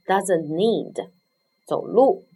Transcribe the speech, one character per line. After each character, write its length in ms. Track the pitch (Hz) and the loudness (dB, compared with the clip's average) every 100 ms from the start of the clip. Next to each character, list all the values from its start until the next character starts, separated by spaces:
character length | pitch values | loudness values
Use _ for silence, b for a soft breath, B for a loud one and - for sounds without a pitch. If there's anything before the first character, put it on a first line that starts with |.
doesn't 420 | - 190 190 170 151 | -2 -2 0 -2 -2
need， 600 | 160 226 175 - - - _ _ _ _ _ | -2 0 0 -4 -10 -12 _ _ _ _ _
走 220 | - 147 - | -6 -6 0
路 380 | 208 262 - - | 4 4 2 -8